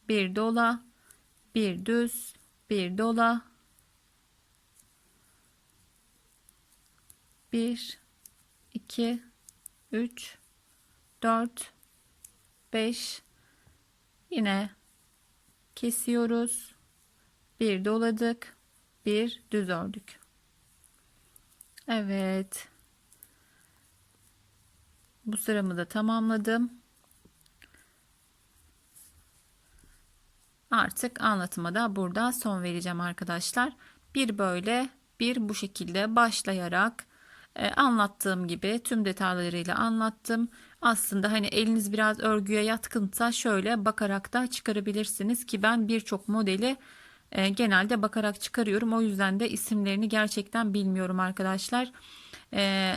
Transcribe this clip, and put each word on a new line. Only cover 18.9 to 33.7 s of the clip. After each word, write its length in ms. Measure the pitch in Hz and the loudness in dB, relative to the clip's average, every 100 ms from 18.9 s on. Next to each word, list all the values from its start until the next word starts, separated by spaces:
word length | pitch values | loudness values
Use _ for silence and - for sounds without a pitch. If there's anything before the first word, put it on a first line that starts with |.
| _ 214 | _ -2
Bir 360 | 208 233 - - | 0 0 -4 -4
düz 180 | 214 185 | -2 0
ördük. 520 | 170 190 202 - - - _ _ _ _ _ _ _ _ _ _ - _ _ - - - | -2 -4 -10 -14 -20 -20 _ _ _ _ _ _ _ _ _ _ -20 _ _ -20 -18 -4
Evet. 800 | 226 196 196 190 190 190 - - _ _ _ _ - - _ _ _ _ _ _ _ _ _ _ _ _ _ _ _ _ _ _ _ 226 | -2 0 0 0 0 -4 -10 -14 _ _ _ _ -20 -20 _ _ _ _ _ _ _ _ _ _ _ _ _ _ _ _ _ _ _ -6
Bu 100 | 214 | -4
sıramı 400 | - 214 190 175 | 0 0 0 -2
da 80 | |
tamamladım. 880 | 175 214 220 226 220 220 220 233 240 - _ _ _ _ - _ _ _ - - _ _ _ _ _ _ _ _ _ _ _ - - _ _ _ _ _ _ - - - _ _ _ _ _ _ - | -4 -2 0 2 2 0 0 0 0 -4 _ _ _ _ -20 _ _ _ -20 -20 _ _ _ _ _ _ _ _ _ _ _ -20 -20 _ _ _ _ _ _ -20 -20 -20 _ _ _ _ _ _ -2
Artık 500 | 226 - - 247 - | 0 2 -2 -6 0
anlatıma 540 | 220 196 180 - 170 | 0 2 -2 -4 -2
da 220 | 202 233 196 | 0 0 0
burada 360 | 180 196 240 | -2 0 0
son 300 | 247 214 190 | 0 -2 -2
vereceğim 380 | 180 170 180 175 | -2 -2 -4 -4
arkadaşlar. 720 | 175 175 180 175 - 247 262 | -4 -4 -4 -4 -2 0 -2